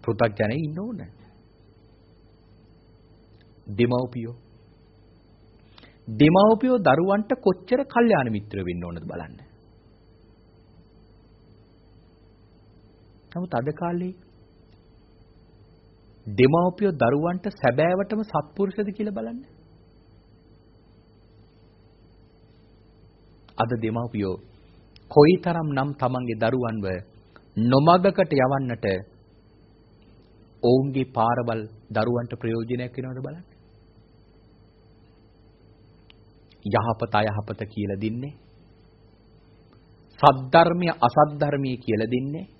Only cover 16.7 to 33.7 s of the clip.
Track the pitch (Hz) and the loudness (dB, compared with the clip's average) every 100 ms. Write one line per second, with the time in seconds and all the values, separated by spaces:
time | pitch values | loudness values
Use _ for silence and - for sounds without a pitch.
16.7 | 180 208 151 120 143 165 185 208 - 127 | 0 -2 2 2 2 -2 -4 -8 -2 0
17.7 | 123 165 185 196 214 214 160 - - 196 | 2 2 0 -2 -6 -4 -4 -6 -4 -4
18.7 | 190 202 190 214 202 226 240 269 - - | -4 -8 -6 -6 -6 -10 -12 -16 -20 -20
19.7 | - - - _ - _ - _ - _ | -20 -20 -20 _ -20 _ -20 _ -20 _
20.7 | - _ - _ _ _ - - _ _ | -20 _ -20 _ _ _ -20 -20 _ _
21.7 | _ - _ - - - _ _ - _ | _ -20 _ -20 -20 -20 _ _ -20 _
22.7 | - _ _ - _ _ - - - 117 | -20 _ _ -20 _ _ -20 -20 -6 -4
23.7 | 120 110 113 120 110 98 90 - - - | -2 -4 -4 -6 -4 -4 -6 -12 -20 -20
24.7 | - _ - - - 147 180 175 170 160 | -20 _ -20 2 6 8 6 0 -4 -2
25.7 | 139 143 139 127 127 123 110 113 127 120 | -2 -4 -2 -4 -4 -6 -2 0 0 -2
26.7 | 110 98 92 98 - _ - _ - 117 | -4 -4 -6 -8 -20 _ -20 _ -2 4
27.7 | 131 156 180 190 190 180 143 127 139 131 | 6 6 6 4 2 0 2 0 0 -4
28.7 | 113 107 95 101 _ _ _ _ _ _ | -4 -4 -4 -6 _ _ _ _ _ _
29.7 | _ _ _ - - _ - - _ 120 | _ _ _ -20 -20 _ -20 -20 _ 2
30.7 | 131 139 135 131 - 113 120 117 113 107 | 4 2 -4 -4 0 0 0 -2 -6 -8
31.7 | - _ 110 113 120 120 117 113 113 117 | -18 _ -2 -2 -2 -6 -8 -4 -4 -4
32.7 | 123 123 - 131 127 131 165 180 - _ | -6 -8 -10 -12 -12 -12 -14 -20 -20 _